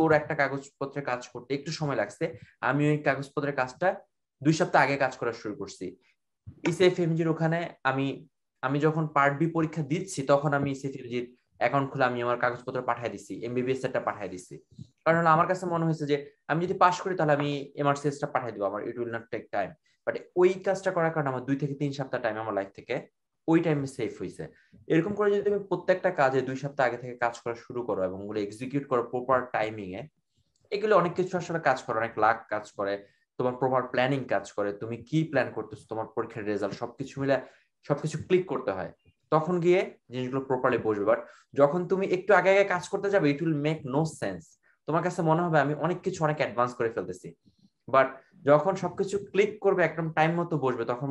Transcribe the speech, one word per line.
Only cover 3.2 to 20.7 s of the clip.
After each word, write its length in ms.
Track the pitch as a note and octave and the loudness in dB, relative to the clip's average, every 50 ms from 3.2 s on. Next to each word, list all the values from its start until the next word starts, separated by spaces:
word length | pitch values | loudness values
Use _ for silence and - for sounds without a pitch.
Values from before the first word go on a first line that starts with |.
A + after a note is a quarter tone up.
| C#3+ - - D3+ C#3 C#3 C#3 C#3 | -2 -8 -6 -4 -4 -2 -2 -2
কাজটা 280 | B2+ C3 - - F3 F#3+ G3+ - - _ _ _ _ _ _ - C3 | -4 -4 -4 -2 0 0 0 -2 -6 _ _ _ _ _ _ -2 2
দুই 100 | D3+ D#3+ - | 2 4 4
সপ্তাহ 220 | F3+ - - E3 | 2 4 4 4
আগে 140 | C#3 C3 C#3 | 4 4 4
কাজ 160 | C#3 C#3 B2+ - - | 2 0 0 -2 -2
করা 120 | - A#2 | -4 -4
শুরু 220 | A2+ - - G#2+ G2+ G2 | -4 -6 -6 -8 -8 -8
করছি। 260 | G2 G2 - - F2+ F2+ - - _ _ _ _ _ _ _ _ - - - - - F3+ | -10 -12 -12 -10 -12 -12 -12 -14 _ _ _ _ _ _ _ _ -20 -20 -10 -4 -2 -2
ইসিএফএমজির 600 | D#3+ - F#3 F3+ F3+ F3+ F3 D#3+ E3 D#3+ E3+ D#3+ | 2 6 4 4 6 4 2 2 2 2 2 0
ওখানে 300 | D#3 D#3+ E3 D#3+ E3 E3+ F3 - - _ - C3 | 0 2 2 0 2 0 -2 -6 -8 _ -2 0
আমি, 160 | C3 C3+ C#3 C#3 - - - - _ _ _ _ _ _ | 0 0 0 -2 -2 -6 -12 -20 _ _ _ _ _ _
আমি 160 | - C3 C#3 D3 D3 | -4 0 0 4 4
যখন 180 | D#3+ D#3 D#3+ D#3 D3 - | 4 4 2 0 0 2
Part 180 | C#3+ C#3 C#3+ C#3 C#3 | 4 4 4 4 2
বি 60 | E3 | 0
পরীক্ষা 360 | E3 E3 E3 D#3+ D#3 - E3 | 0 2 0 -2 0 -2 -4
দিচ্ছি, 380 | D3+ B2+ D#3 F#3 - - - - C3 C3+ | -4 -2 -2 -4 -4 -6 -6 -4 2 4
তখন 180 | C#3+ C#3+ D3 D#3 C#3+ C#3+ | 4 4 4 2 2 2
আমি 100 | C#3 C#3 | 0 0
ইসিএফএমজির 560 | C3+ C3 - C3+ C3 - - A#2+ A#2+ B2 B2 - - _ _ _ _ - | -4 -4 -6 -8 -8 -8 -10 -6 -6 -6 -6 -6 -12 _ _ _ _ 0
account 280 | - B2 C3 C#3 C3+ C3+ | 0 2 2 2 0 0
খুলে 140 | - C3+ C3+ | 0 0 0
আমি 140 | B2 B2 A#2+ | 2 0 0
আমার 160 | A#2+ A#2+ A#2+ A#2+ | 0 0 0 0
কাগজপত্র 440 | A#2+ B2 A#2+ A#2+ - C3 C3 B2+ | 0 0 -2 -2 -8 -6 -6 -4
পাঠায় 300 | B2 A#2+ A#2 A#2+ A#2+ A2 G2+ | -2 -2 -2 -2 -2 -6 -6
দিছি, 180 | G2 - - C#3+ - A2 | -8 -12 -12 -10 -8 -6
এমবিবিএস 380 | A#2+ B2 B2+ B2 B2+ C3 C3 - | -4 -2 -2 0 -2 -2 -2 -2
এরটা 160 | - - A#2+ | -4 -2 -2
পাঠায় 300 | - G#2+ G#2 G#2+ G2+ F2+ F#2 | -2 -4 -4 -6 -8 -10 -10
দিছি। 200 | F2+ - - D2 - - _ _ - - - _ _ - | -12 -14 -16 -18 -20 -20 _ _ -20 -20 -20 _ _ 0
কারণ 140 | D#3+ E3 E3 | 2 2 4
হলো 100 | E3+ E3 D#3 | 4 4 4
আমার 120 | D#3+ E3+ E3+ | 4 4 2
কাছে 160 | F#3 F#3 F#3 | 0 -2 -2
মনে 180 | F3 E3+ E3 E3 | -4 -2 0 2
হয়েছে 220 | E3 D#3 D#3 D3+ | 0 0 0 0
যে 100 | C#3 D3 C#3 C#3+ - - _ _ - | 0 0 -2 -2 -6 -16 _ _ -2
আমি 100 | C#3+ E3 F3+ | -2 0 0
যদি 100 | F3+ F#3+ | 0 2
pass 220 | F#3+ F#3+ F3+ - - | 4 4 4 4 2
করি, 120 | - G3 F3+ | -4 -4 -2
তাহলে 160 | F3+ D#3+ D3+ D3 C#3+ | 0 2 2 2 2
আমি 340 | D3 D3 C#3+ C#3 C#3 - - - | 2 -2 -2 -4 -6 -8 -4 0
এমআরসিএস 360 | C#3+ C#3+ C#3+ C#3 - D3 C#3 - | 2 2 2 2 0 -4 -4 -2
টা 60 | D3 | -4
পাঠায় 260 | - - B2+ C3 A#2 G#2 | -2 -2 -2 -4 -4 -4
দিব, 80 | G2+ G2+ F#2+ | -2 -2 -2
আমার 120 | G2+ G#2 G2+ - | -2 -2 -6 -6
it 80 | - A#2+ | -6 -6
will 120 | A#2+ A#2 A#2 | -6 -6 -6
not 100 | A#2 A2+ - | -8 -8 -8
take 160 | - G#2+ - - - | -8 -8 -8 -6 -4
time। 160 | G#2 F#2+ E2+ E2 _ _ _ _ _ - | -4 -4 -4 -6 _ _ _ _ _ -6
But 80 | A#2+ A2+ - - - - | -6 -6 -6 -6 -4 2
ওই 140 | F3+ F3+ F#3 F#3+ F#3 - | 4 4 4 4 2 -2
কাজটা 240 | G3 | -2